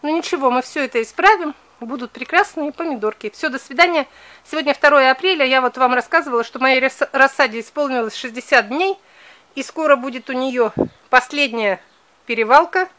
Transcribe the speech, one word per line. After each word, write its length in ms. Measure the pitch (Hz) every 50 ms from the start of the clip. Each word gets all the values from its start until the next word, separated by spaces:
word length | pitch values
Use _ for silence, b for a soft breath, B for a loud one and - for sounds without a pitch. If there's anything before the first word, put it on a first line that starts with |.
Но 80 | - 294
ничего, 420 | 311 339 320 - - 302 269 254
мы 100 | 240 254
всё 220 | 247 - - 311 277
это 180 | 240 - 233
исправим. 540 | 226 - - - 359 392 440 359 349 302 277 _ _ _ _ _
Будут 320 | 240 226 262 254 247 240
прекрасные 600 | _ 240 247 - - 349 403 - - 330 294 302
помидорки. 580 | 277 - 339 330 277 226 202 214 220 _ - 214
Всё, 180 | _ - - 311
до 100 | 247 269
свидания. 480 | - - 269 247 339 349 349 311 262 - B B B B B B B
Сегодня 280 | - - 311 294 285 277
второе 380 | - - 294 285 285 262 262
апреля. 340 | 262 262 - 370 381 311 285
Я 140 | 254 262 262
вот 180 | 254 247 247
вам 160 | 254 254 254 247
рассказывала, 520 | 247 226 - - 330 320 285 247 233 233
что 140 | - - 247
моей 200 | 254 262 262 262
рас-, 300 | 262 269 - - - -
рассаде 480 | - 269 269 262 - - 277 247 214 233
исполнилось 560 | 220 - _ 294 294 277 262 247 226 220 -
шестьдесят 540 | - - 247 226 247 - - 294 247 220 202
дней. 280 | 240 302 359 392 381 - b b b b b b b b b b _
И 80 | 277 262
скоро 340 | - - 320 311 302 285
будет 320 | 254 240 277 240 254 - -
у 40 | 262
неё 380 | 254 262 269 247 247 233 214 - - - - _ _ _ _
последняя 720 | - 254 - - - 285 285 254 220 233 220 202 190 - _ _ _ _ _ _ _ _ _
перевалка 600 | - 233 220 220 214 254 294 339 339 - 370 370 359 _